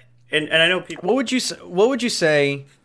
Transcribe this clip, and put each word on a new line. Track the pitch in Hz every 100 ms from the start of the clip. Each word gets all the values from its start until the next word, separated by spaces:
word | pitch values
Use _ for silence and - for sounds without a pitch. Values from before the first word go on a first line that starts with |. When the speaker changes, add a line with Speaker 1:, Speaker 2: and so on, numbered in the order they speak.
| _ _ -
Speaker 1:
and, | 151 151
and | 160
I | 165
know | 185
people | 175 165 175
Speaker 2:
What | 254
would | 254
you | 262
s-, | - -
what | - 175 226
would | 269
you | 233
say | - 165 147 143 143 139 _